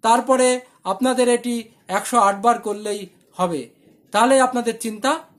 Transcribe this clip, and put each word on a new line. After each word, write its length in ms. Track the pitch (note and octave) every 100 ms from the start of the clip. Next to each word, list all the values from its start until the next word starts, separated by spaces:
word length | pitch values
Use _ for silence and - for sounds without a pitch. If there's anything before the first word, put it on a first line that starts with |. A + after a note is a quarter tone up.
তারপরে 440 | A3+ A#3+ B3 C4 B3+ B3+ - _ F#3
আপনাদের 340 | F#3+ B3+ B3 A#3+ A#3+
এটি 180 | A#3+ A#3 A3 _ _ F#3+
একশো 200 | G#3 A#3+ -
আট 80 | G3
বার 120 | A3 A3+ A3
করলেই 340 | G#3 G#3+ D3 F#2+ _ _ -
হবে। 220 | F3+ D#3+ A#2 _ _ _ _
তাহলে 220 | G3+ A#3+ C4+ B3+
আপনাদের 280 | B3 A#3 A3+
চিন্তা 260 | A3+ G#3+ C4 D#4+ -